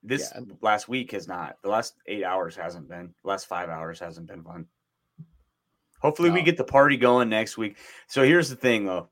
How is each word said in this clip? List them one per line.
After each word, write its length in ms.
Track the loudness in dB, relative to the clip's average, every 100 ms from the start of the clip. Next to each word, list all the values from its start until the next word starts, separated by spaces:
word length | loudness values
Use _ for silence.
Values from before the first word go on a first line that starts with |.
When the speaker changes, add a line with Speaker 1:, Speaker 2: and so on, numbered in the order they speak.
Speaker 1:
This 300 | -4 -6 -6
Speaker 2:
Yeah. 80 | -14 -16 -4
Speaker 1:
last 280 | 0 0 0
week 220 | -6 -6
has 140 | -10 -8
not. 300 | -10 -10 -8
The 60 | -2
last 260 | -2 -2 _ -10
eight 180 | -6
hours 300 | -2 -2 -4
hasn't 340 | -8 -10 -10 -16
been. 240 | -16 -16 _
The 60 | -6
last 180 | -6 -6
five 220 | -8 -8
hours 300 | -8 -10 -10
hasn't 300 | -14 -14 -18
been 140 | -18
fun. 220 | -18 -16 -18 _ _ _ _ _ -20 _ _ _ _ _ _ _
Hopefully 300 | -2 4 2
we 80 | 4
Speaker 2:
No. 40 |
Speaker 1:
get 120 | 2 0
the 60 |
party 340 | 2 6 6 6
going 320 | 4 4 4
next 300 | 0 -2 -6
week. 180 | -8 -8 -20 -20 _
So 160 | 2
here's 260 | 6 6 2
the 60 |
thing, 300 | 0 2 2
though. 240 | 0 -4 -8